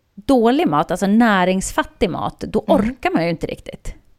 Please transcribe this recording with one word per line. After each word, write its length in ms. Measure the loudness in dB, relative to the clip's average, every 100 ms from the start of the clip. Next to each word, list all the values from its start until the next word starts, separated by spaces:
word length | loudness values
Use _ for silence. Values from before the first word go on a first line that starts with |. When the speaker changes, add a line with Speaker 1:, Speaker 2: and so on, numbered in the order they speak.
| _
Speaker 1:
dålig 540 | -6 0 4 4 2 2
mat, 220 | 0 0
alltså 160 | -2 2
näringsfattig 1040 | 4 4 2 2 0 -2 -4 -6 -2 -4
mat, 300 | -2 -8 -8
då 240 | -6 -4 0
Speaker 2:
Mm. 120 | 0
Speaker 1:
orkar 300 | 0 -4 -4
man 140 | -2
ju 60 | -2
inte 160 | -4 -6
riktigt. 480 | -10 -14 -14 -14 -14 _